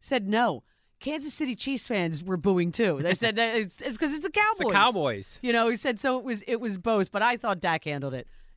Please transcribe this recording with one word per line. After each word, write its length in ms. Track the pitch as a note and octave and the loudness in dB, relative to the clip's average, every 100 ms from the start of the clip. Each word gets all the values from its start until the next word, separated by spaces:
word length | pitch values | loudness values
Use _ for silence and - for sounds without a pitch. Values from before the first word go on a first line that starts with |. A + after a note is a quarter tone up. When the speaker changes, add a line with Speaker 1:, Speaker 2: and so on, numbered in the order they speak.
Speaker 1:
said 280 | - B3+ G3 | -4 -2 0
no. 340 | G#3+ A#3+ C3+ - _ _ _ | 2 2 0 -8 _ _ _
Kansas 320 | - D4+ C#4+ | -6 -6 -6
City 220 | - D4 | -6 -4
Chiefs 320 | A3+ - C4+ - | -4 -4 -4 -2
fans 380 | G#3+ E3+ D#3 | -2 0 -2
were 120 | F3 F#3 | -4 0
booing 360 | F#3 F#3 F3 | 2 2 2
too. 260 | E3+ A3 D#3+ | 2 2 2
They 140 | E3 | 0
said 220 | F#3 A#3 G#3+ | 0 0 0
that 180 | A#3 | 0
it's, 260 | A3+ G3+ - | 0 -2 -6
it's 160 | C#4 G#3+ | -8 -2
'cause 160 | D#4 | -2
it's 100 | D4+ | -2
the 100 | D#4+ | -4
Speaker 2:
It's 240 | F4 G#4+ A4 | 0 2 2
the 60 | |
Speaker 1:
Cowboys. 80 | B3 | 2
Speaker 2:
Cowboys. 640 | G3+ A3 G#3+ C#3+ G#2 G2 - | 4 4 4 0 -2 -6 -6
Speaker 1:
You 100 | B3 | 0
know, 160 | A#3 A#3 | 2 2
he 80 | A#3 | 0
said, 240 | C#4 A3+ | -2 -2
so 180 | C4 B3+ | 0 -2
it 60 | |
was, 180 | A#3 A3 | -2 -6
it 140 | - A3+ | -2 -2
was 200 | A3+ G3 | -2 -4
both, 360 | A3+ A3 F#3 | 0 2 2
but 100 | G3+ | 2
I 140 | A3+ A#3+ | 2 2
thought 240 | A#3 F#3 | -2 -2
Dak 240 | F3+ D#3+ | 0 -2
handled 300 | - C#3+ C3+ | -2 -4 -4
it. 120 | C3 A#2+ - - | -6 -10 -16 -20